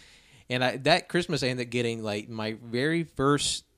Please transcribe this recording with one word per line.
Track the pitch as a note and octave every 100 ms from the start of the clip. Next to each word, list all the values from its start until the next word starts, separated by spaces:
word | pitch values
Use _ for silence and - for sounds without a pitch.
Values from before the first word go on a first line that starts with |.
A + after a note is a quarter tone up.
| - - _ - -
And | B2
I, | B2+ A#2+
that | C3+ F3 -
Christmas, | F3 F3 D3
I | B2+
ended | B2+ A#2+
up |
getting, | B2 A#2 A2+
like, | A2 G#2 A2
my | A2+ G#2+ A2
very | A#2 A#2+ D3 E3
first, | D#3 - C3+ C#3+ - - -